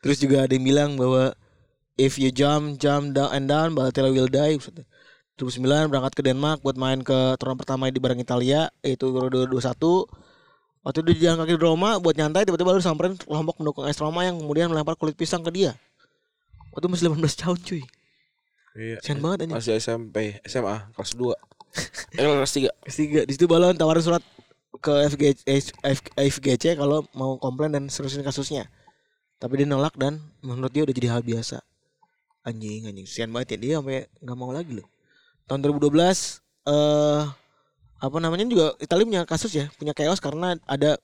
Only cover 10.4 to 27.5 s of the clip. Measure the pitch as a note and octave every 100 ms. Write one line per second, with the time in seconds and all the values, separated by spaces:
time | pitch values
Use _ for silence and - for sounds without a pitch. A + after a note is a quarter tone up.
10.4 | _ _ _ _ - D3+ E3 E3 E3 E3
11.4 | D#3+ E3+ E3 D#3+ G3 G#3+ E3+ D#3 D3+ E3
12.4 | G3+ E3+ F3+ F#3+ F3 D3+ F3 F#3+ - D3+
13.4 | D#3 - D3+ C#3+ C#3 D3 D3+ E3 F3+ F3
14.4 | D3+ D3 E3+ D#3 D3+ D#3+ D#3 D3+ E3 F3+
15.4 | E3 F3 F3 - _ _ _ _ _ _
16.4 | _ - - - F3+ F3+ E3+ D3+ D#3 -
17.4 | E3 F3 F3+ E3+ C3 _ _ _ _ _
18.4 | _ _ _ G#2+ A2+ A2+ - C#3+ D#3 F#3+
19.4 | E3 A#2 A#2 A2 A#2 A#2 A2+ G2+ G#2+ G2+
20.4 | - C3 G#2 G#2+ G2+ - G2+ A#2+ B2 -
21.4 | _ _ - - - - - - C#3+ C#3+
22.4 | C#3 D3 C3 - - - D3+ D3+ C3 C#3
23.4 | E3+ E3 F3+ F3+ D#3+ E3 E3 E3+ - -
24.4 | _ _ _ - - C#3+ D3 C#3 D3 C3+
25.4 | - C#3 - - C#3 C3+ - - C#3 C#3
26.4 | C3+ B2 E3 E3 C#3+ D3+ D3 C3 C3 C3
27.4 | C3+